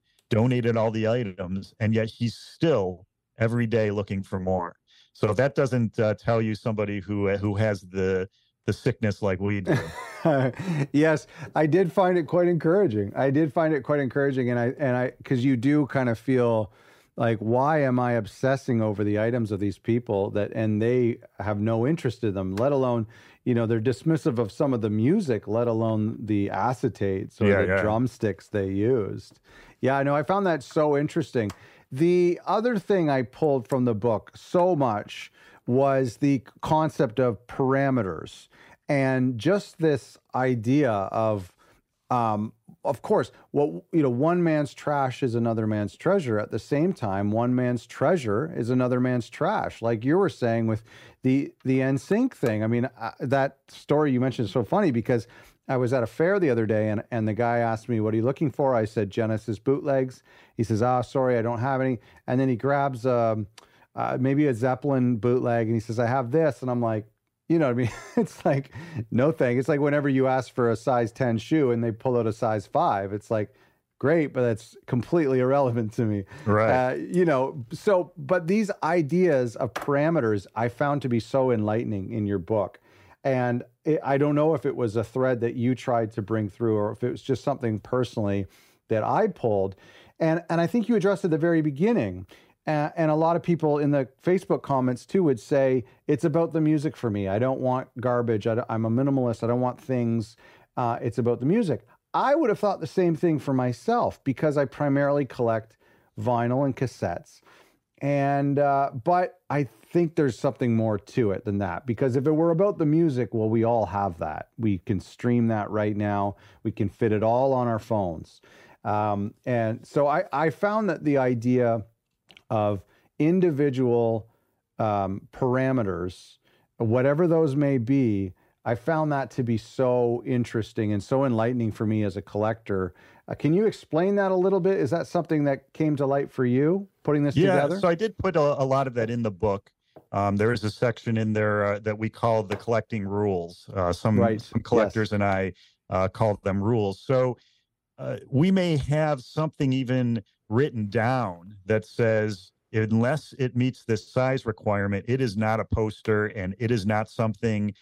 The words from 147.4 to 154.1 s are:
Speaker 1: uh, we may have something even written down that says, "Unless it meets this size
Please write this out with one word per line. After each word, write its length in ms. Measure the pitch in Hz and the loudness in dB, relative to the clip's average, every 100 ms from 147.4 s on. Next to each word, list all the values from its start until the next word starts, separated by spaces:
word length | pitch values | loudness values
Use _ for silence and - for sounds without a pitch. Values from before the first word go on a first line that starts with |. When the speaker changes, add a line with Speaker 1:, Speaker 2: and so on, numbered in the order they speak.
| _ _ _ _ _ - | _ _ _ _ _ -14
Speaker 1:
uh, 200 | 131 131 - | -10 -10 -4
we 200 | 135 175 | 0 2
may 280 | 190 180 151 | 2 2 0
have 440 | 131 151 156 139 | 0 0 0 -2
something 520 | - - 156 - 139 | -6 -6 -6 -2 -2
even 500 | 131 123 127 120 117 - _ - | 0 0 0 0 -2 -6 _ -4
written 420 | 110 147 120 101 | 0 0 -2 -4
down 680 | 117 113 131 110 87 90 104 - | -2 0 0 -4 -8 -16 -14 -2
that 200 | 110 - | -2 -2
says, 640 | - 113 110 107 98 - _ _ | 0 2 2 0 -4 -12 _ _
"Unless 600 | 113 110 110 120 151 - - | -2 0 2 2 -2 -6 -6
it 180 | 127 123 | -4 0
meets 280 | 127 120 | -2 -2
this 240 | - 110 | -4 -4
size 380 | - | -2